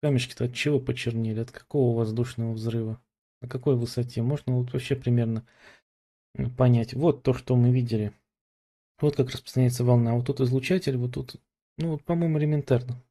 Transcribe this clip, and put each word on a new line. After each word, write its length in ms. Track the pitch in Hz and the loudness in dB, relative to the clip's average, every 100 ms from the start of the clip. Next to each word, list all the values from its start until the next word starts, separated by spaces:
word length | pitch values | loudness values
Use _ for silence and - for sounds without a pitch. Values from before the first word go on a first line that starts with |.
Камешки-то 440 | 151 131 120 - 123 | 2 0 0 -4 -6
от 100 | 120 | -2
чего 240 | 147 143 | 0 0
почернели? 600 | 127 123 - 113 110 110 | -2 -4 -4 -4 -4 -4
От 100 | 120 | -6
какого 460 | - _ 147 127 117 | -12 _ 0 2 2
воздушного 560 | 110 113 123 - 113 | 0 -2 -4 -4 -6
взрыва? 480 | 110 113 117 110 113 _ _ _ _ | -4 -4 -4 -4 -8 _ _ _ _
На 80 | 123 | -12
какой 260 | 131 127 127 | -4 0 0
высоте? 460 | 120 - 123 - | 0 -4 -4 -2
Можно 320 | 117 147 - 123 | -2 -2 -2 -2
вот 180 | 123 | -2
вообще 220 | 123 120 127 | -6 -4 -4
примерно, 500 | 123 120 117 113 - _ - - _ _ _ _ _ - | 0 0 2 -4 -8 _ -20 -20 _ _ _ _ _ -6
м, 160 | 127 127 | -6 2
понять. 380 | 127 120 113 | 4 4 2
Вот 300 | 127 160 139 | 0 0 2
то, 100 | - | 0
что 220 | 123 - 127 | -2 2 4
мы 160 | 120 | 4
видели. 420 | 123 123 113 107 - _ _ _ _ _ _ _ _ | 4 2 -2 -2 -6 _ _ _ _ _ _ _ _
Вот 140 | 147 - | -2 2
как 140 | 127 | 0
распространяется 520 | - - - 123 123 123 | -2 -6 2 2 2 4
волна. 300 | 120 117 120 | 4 4 0
Вот 120 | 120 | -2
тут 140 | 135 | 0
излучатель, 560 | 131 131 131 185 175 127 | 2 0 0 0 0 -2
вот 160 | 123 | -4
тут. 220 | 123 127 - _ _ _ - | -6 -12 -14 _ _ _ -6
Ну, 140 | 165 | -4
вот, 120 | 156 | -4
по-моему, 360 | - 170 170 156 | -2 0 2 2
элементарно. 640 | 151 151 139 120 - - _ | 2 0 2 0 0 -12 _